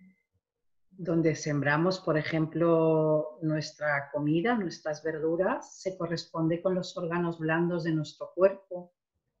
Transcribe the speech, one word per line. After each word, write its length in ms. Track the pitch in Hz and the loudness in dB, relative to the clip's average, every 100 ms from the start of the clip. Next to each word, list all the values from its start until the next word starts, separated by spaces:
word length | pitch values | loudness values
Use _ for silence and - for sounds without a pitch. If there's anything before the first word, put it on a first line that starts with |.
| 185 _ _ _ _ _ _ _ _ | -20 _ _ _ _ _ _ _ _
donde 440 | 190 175 165 160 147 | -10 -2 2 2 2
sembramos, 640 | 156 147 139 151 175 185 | -2 0 2 2 2 0
por 180 | - 156 | 0 0
ejemplo, 1200 | 151 160 156 160 170 165 160 156 156 151 151 - | 0 -2 0 2 4 4 4 4 4 2 0 -4
nuestra 680 | 160 156 151 - 147 143 143 | -2 -2 -4 -6 -2 -2 -2
comida, 440 | 147 147 165 226 240 | -2 0 2 2 0
nuestras 480 | 175 - 156 151 | -2 -6 -8 -6
verduras, 800 | 160 156 160 170 202 294 - - | -4 -2 -2 0 0 -2 -8 -10
se 160 | 190 185 | -8 -6
corresponde 640 | 175 165 - 165 160 170 | -6 -6 -6 -2 0 0
con 140 | 190 180 | 0 -2
los 200 | 180 - | -4 -6
órganos 420 | 175 175 170 165 | -4 -2 -2 -2
blandos 440 | 156 165 175 175 | 0 2 2 0
de 100 | 165 | 0
nuestro 360 | 156 147 - 143 - | -2 -2 -8 -8 4
cuerpo. 580 | 196 196 - 175 175 _ _ _ _ _ | 4 2 -12 -12 -14 _ _ _ _ _